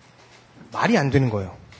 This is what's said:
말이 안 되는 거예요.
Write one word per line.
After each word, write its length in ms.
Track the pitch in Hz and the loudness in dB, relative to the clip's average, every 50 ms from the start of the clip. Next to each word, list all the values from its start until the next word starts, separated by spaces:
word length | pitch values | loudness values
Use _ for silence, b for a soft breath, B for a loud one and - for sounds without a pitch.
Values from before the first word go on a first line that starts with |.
| _ - _ _ - - - - - _ - - - - - | _ -20 _ _ -20 -20 -20 -20 -20 _ -20 -20 -20 -14 -6
말이 260 | - - 180 233 185 | -2 0 2 2 2
안 120 | 139 135 | 0 2
되는 200 | 123 139 135 123 | 2 2 2 2
거예요. 220 | 107 101 95 92 - - - - - - | -2 -4 -6 -8 -12 -16 -20 -20 -20 -20